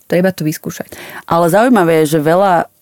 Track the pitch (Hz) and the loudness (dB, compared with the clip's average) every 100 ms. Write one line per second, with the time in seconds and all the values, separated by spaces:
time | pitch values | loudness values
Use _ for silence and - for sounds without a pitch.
0 | _ 170 185 185 156 160 - - - - | _ -2 0 -2 -6 -6 -10 -14 -16 -16
1 | - - - 170 170 185 247 240 170 165 | -18 -18 -4 0 2 2 4 2 2 2
2 | 156 160 151 175 196 170 - _ | 2 0 0 2 2 0 -2 _